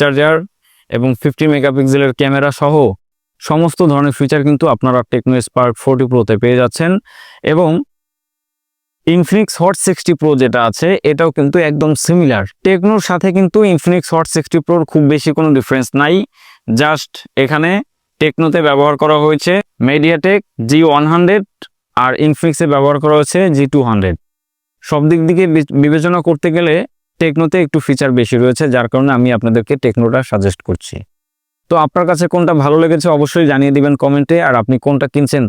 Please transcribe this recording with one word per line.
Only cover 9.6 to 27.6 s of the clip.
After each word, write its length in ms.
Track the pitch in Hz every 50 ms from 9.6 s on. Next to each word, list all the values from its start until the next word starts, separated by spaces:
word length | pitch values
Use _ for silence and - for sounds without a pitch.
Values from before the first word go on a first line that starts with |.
Hot 160 | 170 185 196 - -
সিক্সটি 260 | 190 180 - - - 170 -
Pro 100 | 151 156 147 131 131
যেটা 180 | 123 113 123 117 113
আছে, 200 | 104 - 160 170 196 - - 147
এটাও 200 | 151 143 165 165 -
কিন্তু 200 | - 143 143 147 180 165 151
একদম 220 | 151 147 156 156 151 - -
সিমিলার। 400 | - 170 180 170 139 120 104 95 101 - _ -
টেকনোর 360 | 185 190 180 175 208 220 208 - -
সাথে 200 | 180 170 - 190 170 190
কিন্তু 200 | 190 175 - 214 214 196 175
Infinix 300 | 151 - 175 180 180 - - -
Hot 120 | 160 165 - -
সিক্সটি 240 | 160 151 - - 170 147
Pro-র 140 | - 175 175 156 - -
খুব 100 | 156 147 139 151
বেশি 180 | 147 - 156 143
কোনো 120 | 156 160 156 143 135
ডিফারেন্স 300 | 123 - 147 131 123 - - 139 143
নাই, 120 | 151 170 190 233 - _ _ - - - _ _ - 113 117
just 320 | 147 151 156 143 - - - - - - _ - 135
এখানে 260 | 127 156 151 156 170 185 202 294 - _ _ _ _ _ _
টেকনোতে 380 | 156 156 - - 165 160 147 170 160 151
ব্যবহার 260 | 139 139 143 147 147 135 156
করা 140 | 151 151 151 147
হয়েছে 280 | 151 156 147 - 175 180 202 - - _ - 120
MediaTek 540 | 127 143 151 147 165 165 156 143 185 196 208 - _ _ - 113 113
জি 100 | 143 156 165 160
ওয়ান 160 | 143 147 151 156 165
হান্ড্রেড 320 | 170 175 175 196 214 196 - _ _ - - _ _ _ _ _ - 123
আর 80 | 127 127 - 147
Infinix-এ 400 | 151 147 - - 165 147 - 170 151 143
ব্যবহার 220 | 139 139 143 147 143 131
করা 120 | 151 151 151
হয়েছে 220 | 147 - - 180 190 185 151
জি 80 | 139 143 135 147
টু 80 | 143 127 120
হান্ড্রেড। 280 | 110 101 95 92 85 - _ _ _ _ _ _ _ _ _ _ _ _ -
সব 180 | - 160 147 147 151
দিক 100 | 170 165 160 165
থেকে 160 | 180 175 190 175 156
বি-, 180 | 160 147 - - 139 143
বিবেচনা 340 | 147 151 160 151 175 175 175 156 170
করতে 200 | 160 147 - 175 156
গেলে 180 | 170 175 165 151 175 247 - _ _ _ _ _ _
টেকনোতে 360 | 170 160 143 156 165 156 180 185